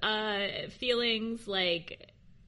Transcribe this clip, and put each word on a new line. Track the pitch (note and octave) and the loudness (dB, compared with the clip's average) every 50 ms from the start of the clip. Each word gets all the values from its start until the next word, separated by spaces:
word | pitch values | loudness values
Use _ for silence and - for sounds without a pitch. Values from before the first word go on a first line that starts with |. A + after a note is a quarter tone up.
uh, | - G#3+ G#3+ G#3+ A3 G#3+ G3+ G3 G3+ - - - - - - - | 0 2 2 2 2 0 0 0 0 0 -2 -4 -6 -8 -8 -4
feelings, | B3+ B3 A#3+ A#3+ A#3+ A#3 A3+ G#3+ A3 A3+ A3+ A#3 - G3+ | 0 2 2 4 4 2 2 2 0 -2 -4 -6 -6 -2
like, | G3 F#3+ F3+ F3 E3+ E3 - - - - - - - - - - - - - | 0 2 2 2 2 0 -2 -8 -14 -14 -16 -20 -20 -20 -20 -20 -20 -20 -16